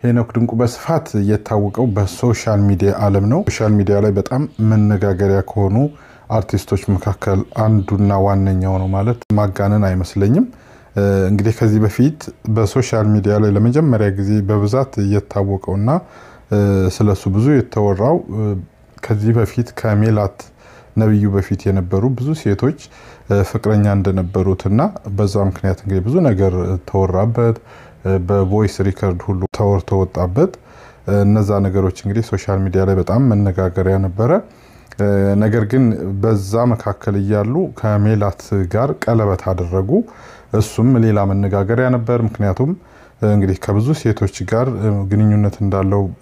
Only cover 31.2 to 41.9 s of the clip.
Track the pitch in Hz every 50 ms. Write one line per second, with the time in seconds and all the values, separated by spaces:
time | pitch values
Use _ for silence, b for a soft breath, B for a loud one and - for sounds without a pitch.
31.2 | 101 101 104 110 104 98 107 101 98 98 92 98 95 92 90 - - 101 101 113
32.2 | 110 - - 95 - - 101 95 95 95 90 95 95 95 98 95 87 - 90 117
33.2 | 139 131 110 101 104 101 92 92 95 92 90 98 92 92 95 98 98 95 90 98
34.2 | 110 127 165 208 233 B B B B B B B B B B - 101 101 101 98
35.2 | 98 98 101 101 107 110 104 117 113 101 117 131 131 117 110 - 71 92 98 98
36.2 | 98 113 110 101 95 95 104 113 120 120 117 110 - 107 98 - - - 101 101
37.2 | 98 98 107 104 101 107 127 170 190 143 123 - - 110 104 104 104 107 110 107
38.2 | 101 101 92 - - - - 98 95 90 - 104 123 143 - - - - 117 113
39.2 | 107 101 95 90 - - 92 87 90 85 90 95 95 101 143 208 233 B B B
40.2 | B B B B B B - 110 107 - - - 110 127 135 120 113 113 104 104
41.2 | 101 98 98 98 98 98 95 101 98 95 117 117 127 127